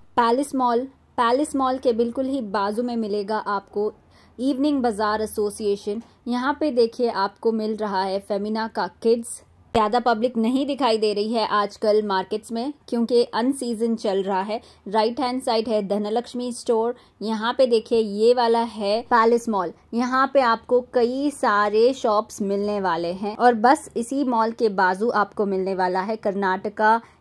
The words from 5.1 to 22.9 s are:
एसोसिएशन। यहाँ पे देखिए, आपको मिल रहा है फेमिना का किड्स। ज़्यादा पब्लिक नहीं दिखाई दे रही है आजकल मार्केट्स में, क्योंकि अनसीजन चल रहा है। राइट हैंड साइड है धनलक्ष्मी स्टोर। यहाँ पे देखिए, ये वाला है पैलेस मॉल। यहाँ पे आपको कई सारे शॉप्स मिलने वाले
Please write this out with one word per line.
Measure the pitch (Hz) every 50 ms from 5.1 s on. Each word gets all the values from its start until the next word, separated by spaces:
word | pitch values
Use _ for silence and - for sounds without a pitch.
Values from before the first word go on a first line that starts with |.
| 214 220 220
एसोसिएशन। | 214 - - 208 208 202 - 220 202 202 202 - 214 208 226 233 - _ _ - 240
यहाँ | 240 247 254 269 285 277
पे | 311 302
देखिए, | 247 240 233 226 233 - 247 233
आपको | - 190 196 202 - _ - 226 220
मिल | 220 214 214 220
रहा | 208 214 208 202 190 190
है | 196 185 202
फेमिना | 196 - 214 196 202 214 220 220 220 226
का | - 226 190 175 - _ -
किड्स। | 226 226 233 233 - - - - _ _ _ _ _ -
ज़्यादा | 233 214 214 214 247
पब्लिक | 240 247 233 220 220 254 247
नहीं | 226 220 220 254 262 285
दिखाई | 269 285 233 277 240 226 220
दे | 208 214 208
रही | 202 208 214 233
है | 226 214
आजकल | - - 208 208 202 - - - 214 208 214 214
मार्केट्स | 208 190 190 185 - - 214 220 - 226
में, | 226 233 285 294 _ _ -
क्योंकि | - 233 233 220 254 233 240
अनसीजन | - - 208 233 262 277 269 254 240 233 208 233 233 226
चल | 220 - 226 190 196 190
रहा | 190 202 185 190
है। | 214 214 233 - - - _ - -
राइट | 190 220 214 226 233 262
हैंड | 285 247 247 254 262
साइड | - 233 226 220 240
है | 220 214 202 190
धनलक्ष्मी | 202 208 208 208 220 240 240 - - 247 247 247 240
स्टोर। | - - - 233 220 226 240 247 - - _ _ - 196
यहाँ | 220 220 214 220 233 247 247
पे | 262
देखिए, | 247 233 226 220 - 247 226
ये | 220 208 196 208 220 233 247
वाला | 247 240 233 233 233 233
है | 233 214 214 220 196 208 226 233
पैलेस | - 247 233 220 226 240 233 233 233
मॉल। | 220 196 180 165 - _ _ _ -
यहाँ | 233 247 247 254 262 269 269 269
पे | 277
आपको | 262 233 226 226 - - 247 247 247 247 -
कई | 254 240 233 254 269 285 294
सारे | 277 - - 240 208 202 208 214 208 214 226 247 269
शॉप्स | 269 - 233 214 208 214 - - - 214
मिलने | 196 196 202 202 208 208 208
वाले | 190 185